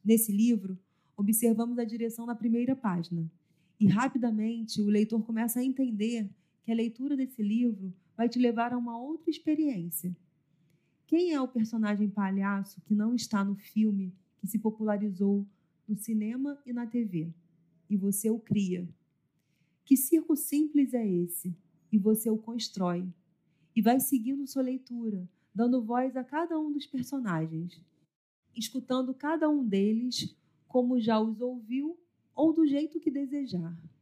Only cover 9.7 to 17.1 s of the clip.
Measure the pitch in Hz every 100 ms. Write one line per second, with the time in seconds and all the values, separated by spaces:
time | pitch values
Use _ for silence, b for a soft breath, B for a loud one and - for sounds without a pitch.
9.7 | 214 170 - 180 175 _ _ _ _ _
10.7 | _ _ _ _ 320 359 294 254 247 220
11.7 | 233 208 202 208 202 196 196 196 196 196
12.7 | - - 208 214 240 - 202 196 202 -
13.7 | 214 220 196 185 - _ _ 196 214 220
14.7 | 220 214 208 208 180 202 202 202 _ _
15.7 | _ - 202 - 220 208 254 277 285 254
16.7 | 240 233 240 220